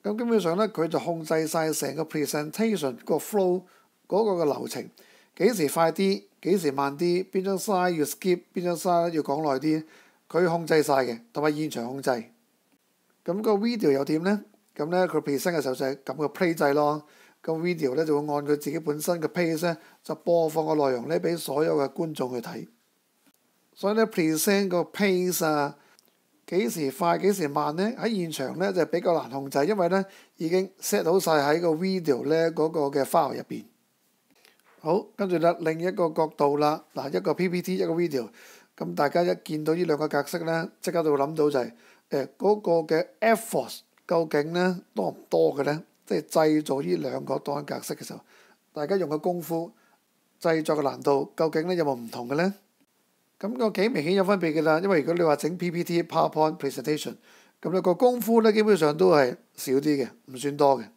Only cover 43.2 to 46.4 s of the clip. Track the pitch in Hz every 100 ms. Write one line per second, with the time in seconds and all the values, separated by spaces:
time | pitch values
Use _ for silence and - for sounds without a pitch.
43.2 | 226 220 - 160 113 - _ _ - 170
44.2 | 160 151 151 175 180 180 - 214 180 -
45.2 | - 170 165 139 139 156 - _ - 180
46.2 | 151 170